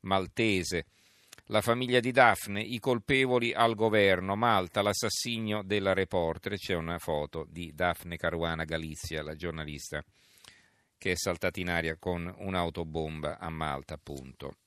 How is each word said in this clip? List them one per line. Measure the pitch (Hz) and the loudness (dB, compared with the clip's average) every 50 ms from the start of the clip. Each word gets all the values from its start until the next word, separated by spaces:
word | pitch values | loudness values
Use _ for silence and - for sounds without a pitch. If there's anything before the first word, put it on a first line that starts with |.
maltese. | - 95 95 95 92 76 - - 117 110 101 92 87 - 92 85 78 _ _ _ _ _ _ _ _ _ - - _ | 0 2 2 2 2 0 -2 0 2 2 2 2 0 0 -4 -4 -4 _ _ _ _ _ _ _ _ _ -20 -20 _
La | - 104 107 | -2 0 0
famiglia | - 120 117 123 127 120 123 123 | 2 2 0 0 2 4 4 4
di | 110 127 | 4 4
Daphne, | 123 135 127 117 101 - - 101 101 101 | 6 8 8 8 8 4 -2 -4 -4 -4
i | 110 110 123 113 | -4 -4 -6 -2
colpevoli | - 135 123 117 - - 139 135 131 127 127 123 117 117 - | 0 0 0 0 2 2 2 2 4 4 4 2 2 2 2
al | 98 117 117 113 | 4 4 4 4
governo, | 104 110 110 107 107 101 98 95 90 92 95 98 | 4 2 4 6 6 6 6 6 4 2 -2 -2
Malta, | 107 120 120 110 98 90 85 - 104 | 0 2 4 4 4 2 0 0 0
l'assassinio | 101 104 101 - - 107 - - - 123 117 113 113 107 107 107 98 | 2 2 0 0 -2 -4 -4 -4 -4 -4 -4 -4 -2 -2 -4 -4 -2
della | 95 104 104 98 98 95 | 0 0 2 2 2 2
reporter. | 92 95 - - 92 85 82 80 - - 98 101 | 2 0 0 0 0 0 0 -2 -4 -6 -6 -6
C'è | 95 - - 95 | -6 -4 -2 -2
una | 85 80 82 85 85 | -2 -2 -4 -6 -4
foto | - - 80 73 73 73 - 82 76 - | -2 -2 -2 -2 -2 -4 -6 -10 -10 -8
di | 76 82 87 80 73 | -10 -12 -12 -12 -4
Daphne | 76 90 87 82 - - 87 85 | 0 0 0 0 -2 -6 -12 -8
Caruana | 82 - 85 82 82 82 82 82 80 80 | -2 -2 -2 0 0 -2 -2 -2 -4 -4
Galizia, | 78 82 80 80 78 78 - - 76 78 78 76 | -4 -4 -6 -4 -6 -10 -10 -10 -8 -6 -6 -6
la | 76 78 | -6 -8
giornalista | 78 82 85 78 80 78 76 76 73 - - - 73 76 _ _ _ _ _ _ - _ - - _ _ _ _ _ _ _ _ | -6 -6 -6 -6 -6 -8 -8 -10 -10 -10 -8 -8 -8 -10 _ _ _ _ _ _ -20 _ -20 -20 _ _ _ _ _ _ _ _
che | _ - 98 | _ -4 -2
è | 90 | -2
saltata | - - 101 87 85 - 92 - - | -2 -2 -4 -2 -2 -2 -4 -2 -2
in | 90 87 | -4 -2
aria | 87 85 80 80 80 | -2 0 0 -2 -4
con | - - 90 87 87 85 87 98 | -4 -4 -4 -4 -4 -4 -8 -10
un'autobomba | - 98 98 95 90 87 85 80 85 85 80 76 80 80 78 78 78 76 78 82 | -8 -8 -4 -2 0 -2 -2 -2 -6 -8 -4 -4 -4 -4 -4 -6 -6 -6 -6 -6
a | - 87 82 | -6 -8 -8
Malta, | 80 80 80 76 71 69 69 - 76 | -6 -4 -4 -4 -4 -6 -6 -10 -14
appunto. | 76 _ - 71 67 65 65 67 _ 69 67 - _ _ | -14 _ -14 -14 -12 -12 -16 -16 _ -12 -14 -14 _ _